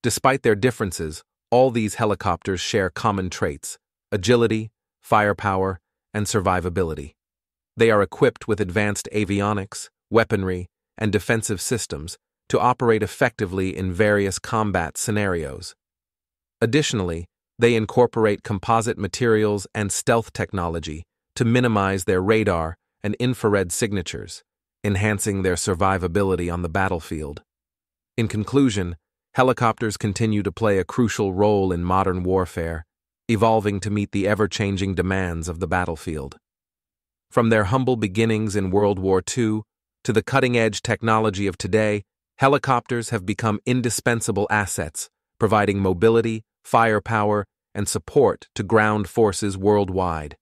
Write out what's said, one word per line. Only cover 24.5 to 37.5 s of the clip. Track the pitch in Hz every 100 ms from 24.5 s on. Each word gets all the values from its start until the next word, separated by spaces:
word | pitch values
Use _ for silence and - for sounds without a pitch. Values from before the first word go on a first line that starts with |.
| _ _ _
enhancing | 107 95 107 101 - 98
their | 92 87
survivability | - 87 95 95 87 87 98 90 87
on | 85
the | 87
battlefield. | 85 95 87 - 82 73 71 _ _ _ _ _ _ _ -
In | 113
conclusion, | 104 104 139 135 101 87 82 _ _ _
helicopters | - 127 123 120 110 113 101
continue | 107 92 113 104
to | 95
play | - 110 98
a | 90
crucial | - 117 - 101
role | 92 104 104 95
in | 87
modern | 87 92 95 92
warfare, | 90 95 90 - 82 82 - _ _ _ -
evolving | 110 113 113 104 98
to | 101
meet | 104 101
the | 101 98
ever-changing | 104 104 - 101 98 95
demands | 90 90 95 90 85 80
of | 82
the | 87
battlefield. | 90 87 80 - 78 69 - _ _ _ _ _ _ _ _ _
From | -
their | 113